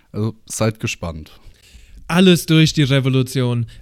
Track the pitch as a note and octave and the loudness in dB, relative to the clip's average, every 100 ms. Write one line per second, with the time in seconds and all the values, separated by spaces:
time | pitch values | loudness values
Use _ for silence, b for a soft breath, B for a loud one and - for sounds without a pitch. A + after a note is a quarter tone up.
0 | b - A2 - _ - A2 A2 A#2 - | b -8 -6 -8 _ -4 -4 -4 -8 -8
1 | F2 D#2 D#2 - b b b b b b | -10 -12 -16 -20 b b b b b b
2 | - E3+ F#3+ F3 - D#3+ D#3+ - C3+ C#3 | -4 2 4 4 2 4 4 2 0 0
3 | C3 C3 B2 C3+ B2 A#2+ A2+ B | 0 -2 -2 -2 -4 -4 -6 B